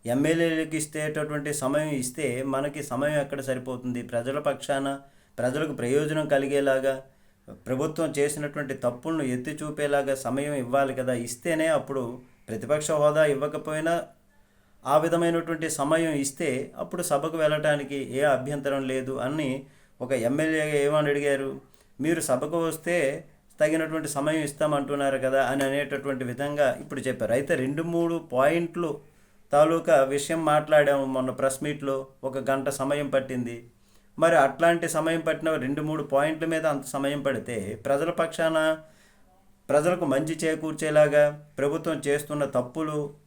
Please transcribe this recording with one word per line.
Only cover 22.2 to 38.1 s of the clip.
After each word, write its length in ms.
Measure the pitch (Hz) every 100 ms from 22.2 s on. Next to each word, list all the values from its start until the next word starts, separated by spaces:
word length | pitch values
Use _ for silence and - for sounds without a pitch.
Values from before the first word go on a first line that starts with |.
సభకు 380 | 156 127 151 170
వస్తే 640 | 165 156 170 175 139 156 - _ _ -
తగినటువంటి 480 | 156 160 156 160 151
సమయం 360 | 143 147 160
ఇస్తామంటున్నారు 760 | 156 - 151 143 135 143 139 135
కదా" 260 | 131 135
అని 200 | 123 139
అనేటటువంటి 600 | 135 139 143 139 139 131
విధంగా 540 | 123 120 143 147 135 -
ఇప్పుడు 200 | 135 139
చెప్పారు. 300 | 131 120 110
అయితే 240 | 123 143
రెండు 280 | 156 131 147
మూడు 380 | 170 170 170 170 156
పాయింట్లు 800 | 123 139 170 165 170 165 147 - _ _ _ -
తాలూకా 520 | 143 156 165 175 151
విషయం 420 | 135 143 143 165
మాట్లాడాము 600 | 156 151 151 151 143 139
మొన్న 240 | 135 131 127
ప్రెస్ 340 | 107 135 135
మీట్లో, 440 | 147 147 139 135 135 _
ఒక 140 | 135 131
గంట 320 | 127 135 139
సమయం 380 | 139 135 143 143
పట్టింది. 600 | 135 131 127 120 117 - _ _ _ _ -
మరి 160 | 165
అట్లాంటి 540 | 165 139 - 165 170 165
సమయం 300 | 160 160 165
పట్టిన 360 | 156 151 160
రెండు 260 | 156 127 147
మూడు 220 | 151 156
పాయింట్ల 420 | 139 139 151 156
మీద 200 | 165 160
అంత 200 | 156 147
సమయం 360 | - 139 139 143
పడితే 580 | 135 120 - 113 98 107
ప్రజల 240 | 135 139
పక్షాన 680 | 165